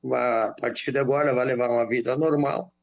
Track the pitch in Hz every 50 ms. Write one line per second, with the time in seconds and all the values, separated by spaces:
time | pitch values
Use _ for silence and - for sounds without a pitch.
0 | - 127 127 123 123 123 117 113 110 - - - - 120 120 - - - 127 139
1 | 139 123 139 143 147 147 127 123 127 135 127 120 123 120 120 120 117 - 117 127
2 | 117 123 127 135 156 160 151 147 147 139 - - 185 - _ _